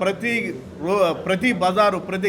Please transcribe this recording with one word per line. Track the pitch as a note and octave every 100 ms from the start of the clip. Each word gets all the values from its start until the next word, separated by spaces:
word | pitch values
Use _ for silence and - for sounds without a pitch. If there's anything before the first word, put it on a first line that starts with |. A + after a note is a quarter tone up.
ప్రతి | F#3 F3+ A#3 A#3 - C3+ - C#3+
రో-, | E3 G3+ F3 C#3+ F#3
ప్రతి | F#3+ B3 F#3
బజారు, | F3+ F#3+ G#3 F#3 -
ప్రతి | F#3